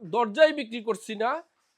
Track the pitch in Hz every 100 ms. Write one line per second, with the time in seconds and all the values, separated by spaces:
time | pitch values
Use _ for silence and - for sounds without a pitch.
0 | 196 208 233 208 311 302 226 233 220 208
1 | - 208 226 311 - _ _